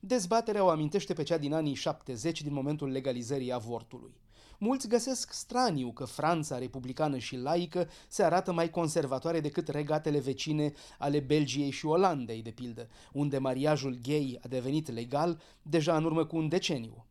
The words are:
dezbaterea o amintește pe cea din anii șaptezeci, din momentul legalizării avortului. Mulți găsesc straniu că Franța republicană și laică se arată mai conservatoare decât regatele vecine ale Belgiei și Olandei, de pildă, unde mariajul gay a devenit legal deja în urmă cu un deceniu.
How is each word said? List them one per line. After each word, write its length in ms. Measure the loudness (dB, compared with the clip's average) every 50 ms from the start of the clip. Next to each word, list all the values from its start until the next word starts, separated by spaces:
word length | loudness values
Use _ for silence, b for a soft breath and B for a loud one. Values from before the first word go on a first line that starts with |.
dezbaterea 640 | 0 2 0 2 2 4 2 2 2 2 2 4 6
o 40 | 6
amintește 440 | 6 4 2 0 0 -2 -2 -2 -4
pe 100 | -4 0
cea 160 | 0 0 0
din 140 | 0 0 0
anii 220 | 0 0 0 -2
șaptezeci, 680 | -2 -2 -4 -4 -4 -8 -12 -10 -4 -4 -4 -4 -2 -4
din 100 | -4 -4
momentul 380 | -2 -2 -2 -2 -2 -2 -4
legalizării 640 | -4 -2 -2 -2 -4 -4 -4 -4 -4 -4 -2 -2 -4
avortului. 600 | -4 -4 -6 -8 -8 -8 _ -18 -18 -18 -18 -20 _ _ b b b b b b b
Mulți 300 | 0 0 0 0 0 2
găsesc 440 | 2 2 2 0 -4 -4 -6 -8 -10
straniu 600 | -14 -12 -4 0 2 2 2 2 0 -2 -4 -6
că 120 | -8 -10
Franța 540 | -8 -4 0 2 2 2 2 0 -2 -4 -4
republicană 600 | -6 -6 -8 -8 -8 -8 -2 0 0 0 0 -2
și 180 | -4 -6 -6
laică 520 | -4 -2 0 0 0 0 0 -2 -2 -2 -2 B B B B
se 140 | 0 2 4
arată 300 | 4 4 4 2 2 2
mai 180 | 2 2 2
conservatoare 680 | 2 0 0 2 2 0 0 0 -2 -2 0 0 0 0
decât 280 | 0 0 -2 -2 -4 -2
regatele 500 | -2 -2 0 0 0 0 0 2 0 0
vecine 540 | 0 0 -4 -4 -2 -2 0 2 2 0 0 B B B B B
ale 220 | -2 0 0 0
Belgiei 500 | 2 4 4 4 4 2 2 0 0 0
și 160 | -2 -2 0
Olandei, 560 | 2 4 6 6 4 4 2 -4 -4 -6 -8 -8
de 80 | -10
pildă, 380 | -10 -8 -10 -10 -10 -10 -12 -14 B B B B B
unde 260 | -2 0 0 0 0
mariajul 600 | 0 0 0 2 4 4 4 2 2 -4 -4 -4 -4
gay 360 | 0 0 0 0 0 -4 -8 -8
a 60 | -4
devenit 420 | -4 -2 0 0 0 0 0 -2
legal 500 | -6 -6 -6 -2 0 0 2 2 0 -4 B B B B B
deja 340 | 2 2 2 4 4 4
în 80 | 4 4
urmă 200 | 2 2 2 0
cu 120 | 0 0
un 120 | -2 0 2
deceniu. 560 | 0 0 0 0 -2 -2 -4 -8 -12 -16 -20 _